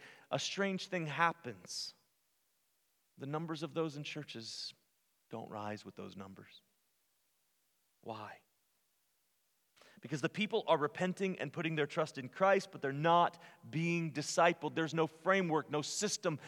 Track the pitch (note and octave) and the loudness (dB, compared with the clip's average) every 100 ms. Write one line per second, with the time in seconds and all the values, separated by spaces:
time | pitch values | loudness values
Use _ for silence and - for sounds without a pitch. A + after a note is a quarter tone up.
0 | - - - D3+ - - G3 F#3+ - F3+ | -10 -20 -4 -2 -2 0 0 -2 -4 -4
1 | D#3 C#3 E3 - A#2+ F#2+ - - - - | -2 2 2 2 -8 -12 -10 -8 -10 -12
2 | _ _ _ _ _ _ _ _ _ _ | _ _ _ _ _ _ _ _ _ _
3 | _ - C3 D3+ E3 D#3 D#3 D3 D#3+ C#3+ | _ -12 -6 -6 -4 -6 -6 -4 -4 -4
4 | C#3+ D3+ C3+ A#2 A2 - - - _ _ | -8 -8 -10 -10 -12 -10 -12 -14 _ _
5 | _ _ _ A2+ - G#2+ G#2 G#2+ - - | _ _ _ -12 -10 -8 -6 -8 -10 -14
6 | G2 F#2 G2 F#2+ - - _ _ _ _ | -12 -12 -14 -16 -20 -20 _ _ _ _
7 | _ _ _ _ _ _ _ _ _ _ | _ _ _ _ _ _ _ _ _ _
8 | A2+ G#2+ G#2 - _ _ _ _ _ _ | -12 -12 -12 -18 _ _ _ _ _ _
9 | _ _ _ _ _ _ _ _ - - | _ _ _ _ _ _ _ _ -20 -16
10 | C3 D3 D#3+ - G#3+ A3 - D#3 D3 - | -6 -2 -2 0 0 2 4 4 4 0
11 | F#3 F3+ G3 F3 C#3+ E3 E3 D#3 C#3+ E3+ | -2 0 -2 -2 -6 -4 -2 0 0 0
12 | D#3 D3 B2+ - F#3+ G3 - C#3 F#3 C#3 | -2 -4 -8 2 6 6 2 -4 -2 2
13 | E3 E3+ E3+ - - - A#2 D3 E3+ E3+ | 6 8 6 2 -18 -20 -6 -2 2 2
14 | E3 C#3+ D3 - E3+ E3+ D3 C3 D#3+ E3 | 0 -4 0 6 6 4 0 -2 0 2
15 | D#3+ - F3+ G3 F3 D#3 C3+ D3 - - | 0 0 2 4 4 2 0 -2 -2 -2
16 | G#3 - F3+ D3 | -2 0 -2 -2